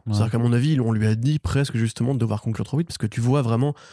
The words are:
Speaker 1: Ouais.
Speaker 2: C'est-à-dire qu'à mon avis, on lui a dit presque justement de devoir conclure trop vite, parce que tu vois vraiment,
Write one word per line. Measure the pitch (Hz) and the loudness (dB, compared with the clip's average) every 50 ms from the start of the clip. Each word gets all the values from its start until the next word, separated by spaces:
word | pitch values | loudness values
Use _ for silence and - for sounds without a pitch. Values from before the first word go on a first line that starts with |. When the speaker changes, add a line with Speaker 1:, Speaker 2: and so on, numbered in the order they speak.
| - | -4
Speaker 1:
Ouais. | 113 104 | -2 0
Speaker 2:
C'est-à-dire | 104 110 113 | 0 0 2
qu'à | 120 117 | 0 0
mon | 120 120 | 2 2
avis, | 120 120 131 156 156 131 | 2 2 2 2 2 2
on | 117 113 | 2 0
lui | 110 107 107 | 0 2 2
a | 107 110 | 2 0
dit | 113 120 147 151 151 | 2 0 0 0 0
presque | - - - 139 139 - - | -2 0 0 0 0 0 0
justement | 113 113 110 - - 117 131 139 | -2 -2 -2 -2 -2 -2 -2 0
de | 117 | 0
devoir | 120 110 107 104 | 0 -2 -2 -4
conclure | - 113 110 - 113 | -4 -4 -4 -4 -6
trop | - - | -4 -2
vite, | 156 170 | -4 -4
parce | - - | -4 -6
que | - 120 | -6 -6
tu | 104 - 117 | -4 -4 -2
vois | 117 123 135 147 | 0 2 2 2
vraiment, | 123 113 117 117 135 147 143 - - - | 2 2 0 2 0 -2 -2 -6 -14 -20